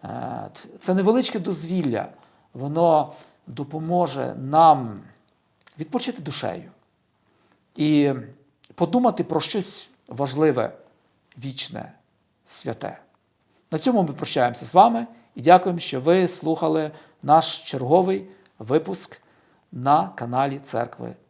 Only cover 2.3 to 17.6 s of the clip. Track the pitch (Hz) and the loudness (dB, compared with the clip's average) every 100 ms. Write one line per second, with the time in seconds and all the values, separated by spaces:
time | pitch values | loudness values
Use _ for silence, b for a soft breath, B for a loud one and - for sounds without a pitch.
2.3 | b b 123 139 156 170 156 - B B | b b -10 -6 2 4 4 0 B B
3.3 | B - 127 143 151 160 175 170 135 123 | B -16 -12 -10 -8 -2 0 0 -2 -6
4.3 | 113 135 151 165 143 120 98 - _ _ | -6 0 6 6 6 0 -10 -18 _ _
5.3 | _ _ _ _ - 156 - - - 151 | _ _ _ _ -14 -6 -6 -6 -8 -10
6.3 | 131 113 90 87 _ _ _ _ _ _ | -8 -8 -8 -14 _ _ _ _ _ _
7.3 | _ _ _ _ - 151 151 143 127 117 | _ _ _ _ -2 2 4 4 0 -8
8.3 | - _ _ _ - 170 240 247 180 170 | -20 _ _ _ -4 0 4 2 0 -2
9.3 | 160 - 214 - - - _ _ 120 139 | -2 -2 -4 -6 -12 -18 _ _ -6 -4
10.3 | 135 156 123 110 - _ _ _ _ _ | 2 2 2 -2 -6 _ _ _ _ _
11.3 | - 131 131 - 110 - _ _ _ _ | -14 -12 -10 -10 -10 -14 _ _ _ _
12.3 | _ - - - 110 139 - _ _ _ | _ -16 -12 -10 -8 -10 -12 _ _ _
13.3 | _ _ _ _ 156 254 233 170 135 151 | _ _ _ _ -2 0 2 0 -4 -4
14.3 | 147 123 120 120 175 117 117 117 b b | 0 0 -2 2 6 6 4 -8 b b
15.3 | - 127 185 185 170 - 131 139 180 175 | -2 6 6 6 -4 -4 -2 2 4 2
16.3 | - 156 160 160 156 156 B B B 139 | -2 -4 -2 0 0 -4 B B B 4
17.3 | 160 165 - | 4 4 -8